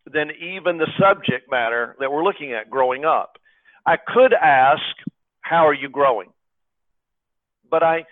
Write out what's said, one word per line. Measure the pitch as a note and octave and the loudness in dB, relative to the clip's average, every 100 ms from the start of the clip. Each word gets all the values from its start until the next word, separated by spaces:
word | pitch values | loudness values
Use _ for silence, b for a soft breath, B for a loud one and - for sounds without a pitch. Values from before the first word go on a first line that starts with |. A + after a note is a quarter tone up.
| - | -8
than | D3 D3+ D3+ | -6 -6 -8
even | E3+ F#3+ E3+ E3+ | -12 -6 -4 -2
the | D#3 - | -2 2
subject | G3 F#3+ - B2+ - | 2 2 -2 -6 -4
matter | C3 A2+ A#2 A#2 - | -4 -2 -2 -4 -6
that | C3+ | -6
we're | C#3+ F3+ | -2 -2
looking | F#3+ D3 A#2 | -4 -8 -10
at, | G#2+ | -6
growing | C3 B2+ B2+ D3+ | -2 -2 0 -2
up. | C3 - _ b b b b - | -2 -2 _ b b b b -2
I | D#3+ | -2
could | - A3+ B3+ | 0 2 4
ask, | A#3+ D#3+ C3+ C3 D3+ - - - _ _ _ | 4 4 4 4 2 -2 -12 -16 _ _ _
"How | - E3 D#3 | -2 2 2
are | C#3+ | 2
you | C#3 | -4
growing?" | C3+ C#3 A2+ F2+ _ _ _ _ _ _ _ _ _ _ _ _ _ - | -2 0 0 -6 _ _ _ _ _ _ _ _ _ _ _ _ _ -4
But | D#3+ | 0
I | E3 E3 D#3+ | 2 0 -4